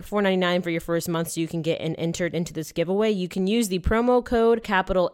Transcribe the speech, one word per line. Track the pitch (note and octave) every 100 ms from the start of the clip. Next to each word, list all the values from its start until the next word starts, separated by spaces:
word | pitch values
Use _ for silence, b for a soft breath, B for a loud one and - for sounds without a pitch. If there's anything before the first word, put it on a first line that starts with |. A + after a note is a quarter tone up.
four | - G#3
ninety-nine | G3 F#3 F3+ F3+
for | F3
your | E3
first | - E3+ E3
month | E3 E3
so | D#3+
you | D#3+
can | E3+
get | D#3 -
en-, | D#3+ -
entered | E3 E3+ F3
into | D#3+ F3
this | D#3+ D3+
giveaway, | - E3 G3 A3
you | G3+ F3
can | F#3+ F#3+
use | A3+ G#3+
the | F#3
promo | - A3 B3 B3
code | A#3+ A#3 A3+ A#3
capital | A3 F#3+ F#3+ F#3 F3